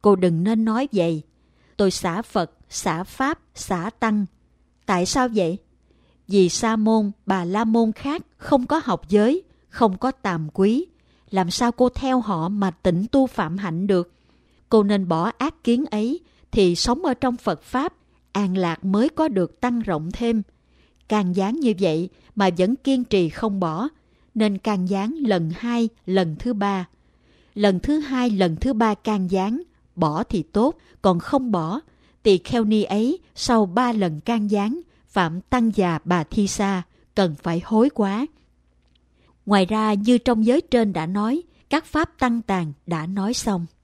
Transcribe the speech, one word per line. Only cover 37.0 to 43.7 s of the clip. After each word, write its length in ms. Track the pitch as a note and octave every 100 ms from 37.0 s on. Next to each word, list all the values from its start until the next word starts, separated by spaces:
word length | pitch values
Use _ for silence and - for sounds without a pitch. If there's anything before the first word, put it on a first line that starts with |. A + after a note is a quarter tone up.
| _
cần 200 | - F#3 C#3+
phải 200 | E3 E3+
hối 260 | - A3 C4+
quá. 360 | - G3 G#3 D4 _ _ _ _ _ _ _ _ _ _ _ -
Ngoài 200 | G3+ F3+
ra, 280 | G#3+ G#3+
như 240 | G3+ G#3 B3
trong 280 | - A3+ A3
giới 140 | C#4
trên 320 | - A#3+ A3
đã 140 | F3+ D#3+
nói, 360 | G3 G#3+ D4 - _ _
các 140 | D4
pháp 340 | - D4+ E4 _
tăng 240 | B3+ A#3
tàn 300 | A3 F#3+ D#3+ C#3 -
đã 200 | E3 D#3+
nói 280 | G3 G3
xong. 320 | B3 - F#3+ E3+